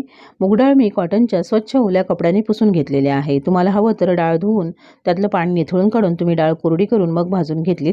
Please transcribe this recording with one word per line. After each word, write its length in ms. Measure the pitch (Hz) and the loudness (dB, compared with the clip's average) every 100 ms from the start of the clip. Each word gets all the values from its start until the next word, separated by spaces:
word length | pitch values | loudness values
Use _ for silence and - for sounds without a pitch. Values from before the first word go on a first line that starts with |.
| 269 - - - | -4 -12 -20 -4
मुगडाळ 340 | 190 220 262 | 0 2 4
मी 140 | 277 214 | 4 2
कॉटनच्या 540 | 202 170 214 233 180 | 0 -2 0 0 0
स्वच्छ 340 | 180 214 214 269 | 0 -2 0 0
ओल्या 260 | 220 185 | 0 0
कपड्याने 360 | 185 170 170 196 | 0 -2 0 0
पुसून 300 | 214 214 214 | 0 0 2
घेतलेली 380 | 175 135 139 139 | 2 0 0 0
आहे. 300 | 139 147 139 | 0 0 -2
तुम्हाला 320 | 139 180 180 | 0 0 2
हवं 220 | 202 220 214 | 2 0 0
तर 120 | 180 | 0
डाळ 220 | 175 165 165 | 0 0 0
धुवून 340 | 202 220 170 - - _ - | 0 -2 -4 -8 -20 _ -4
त्यातलं 220 | 175 202 | -2 -2
पाणी 240 | 185 170 | -2 0
निथळून 340 | 175 156 180 202 | -2 0 0 0
काढून 260 | 233 196 | 2 0
तुम्ही 200 | 170 175 | 0 0
डाळ 180 | 165 156 | 0 0
कोरडी 320 | 160 165 165 202 | 0 -2 0 0
करून 240 | 233 170 | 0 0
मग 200 | 165 175 | -2 -2
भाजून 320 | 190 151 160 | -2 -2 -4
घेतली 300 | 160 175 147 | -2 -2 -2